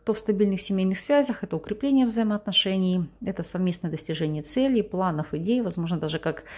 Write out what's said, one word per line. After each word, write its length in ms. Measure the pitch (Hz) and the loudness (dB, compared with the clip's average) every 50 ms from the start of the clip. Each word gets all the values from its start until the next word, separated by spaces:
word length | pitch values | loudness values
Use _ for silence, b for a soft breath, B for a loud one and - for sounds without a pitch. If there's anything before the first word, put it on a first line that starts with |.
кто 100 | _ - | _ -2
в 60 | 214 214 | -2 0
стабильных 420 | - - 208 190 208 202 196 180 | 0 -2 2 2 2 2 2 -2
семейных 400 | - - 196 190 190 190 190 - | -2 -2 0 2 2 2 0 -2
связях, 420 | - - 285 285 285 - 240 - | 0 2 4 4 4 2 -2 -6
это 140 | - - - | -6 -6 -6
укрепление 480 | 160 - - 208 208 269 285 269 269 254 | -6 -4 -6 -6 -2 0 2 4 4 4
взаимоотношений, 1040 | 233 220 226 220 214 208 208 208 208 185 - - 196 190 190 185 185 180 185 170 - - - - | 4 2 0 0 0 0 -2 -4 2 2 2 2 4 2 2 2 2 2 2 0 -2 -6 -8 -6
это 180 | 190 190 - | -6 -4 -4
совместное 480 | 165 - - 180 185 180 170 - - 165 | -6 -6 -2 0 0 0 0 -2 -4 -4
достижение 520 | 156 156 - - 160 156 170 156 151 151 | -4 -4 -4 -6 -2 -2 0 -2 -2 -2
целей, 400 | 151 - - 254 262 269 254 226 | -4 -2 0 2 2 4 4 2
планов, 500 | 208 - - 180 185 180 160 151 156 - | 0 0 -2 0 0 0 0 -2 -4 -4
идей, 300 | - 170 170 202 240 254 | -4 -4 0 0 0 0
возможно, 360 | 226 185 170 180 170 165 180 156 | 0 -2 -2 -2 -2 -2 -2 -2
даже 200 | 160 151 156 151 | -2 -2 -4 -2
как 260 | - 160 - - B B B | -2 -4 -4 -4 B B B